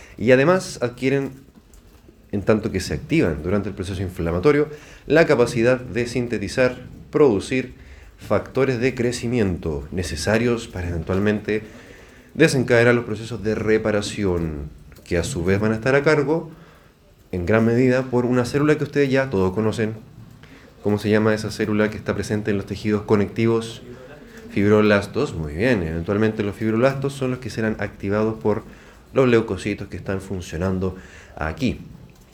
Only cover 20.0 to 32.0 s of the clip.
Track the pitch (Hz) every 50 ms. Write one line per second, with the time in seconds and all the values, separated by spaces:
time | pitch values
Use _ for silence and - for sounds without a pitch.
20 | - - - - - - - - - - - - - - - - - 101 104 104
21 | - 104 107 107 107 110 107 107 107 98 - - 110 104 107 104 107 107 107 95
22 | - - 98 95 98 - 110 104 107 113 101 98 95 - 101 90 - 107 104 101
23 | 107 - 113 104 98 92 - - 113 113 113 113 113 - - - - - - -
24 | - - - - - - - - - - - 107 98 104 107 107 107 104 104 101
25 | 98 - - 107 143 151 - 80 78 76 73 82 104 131 123 101 82 80 80 85
26 | 82 92 101 104 110 110 110 113 104 101 95 - 110 110 110 110 123 135 139 139
27 | 139 139 139 - 135 127 127 123 - 107 - 117 110 110 110 - 101 104 - -
28 | - 98 101 107 110 110 110 110 - 107 104 107 - - - - - - - -
29 | - - - 123 135 123 120 113 110 - 98 92 - 107 101 - 101 - - 87
30 | - - 98 98 95 - 101 90 87 - - 78 90 95 92 92 95 92 92 -
31 | - - - - - - - - 73 80 80 - 135 110 76 - - - - -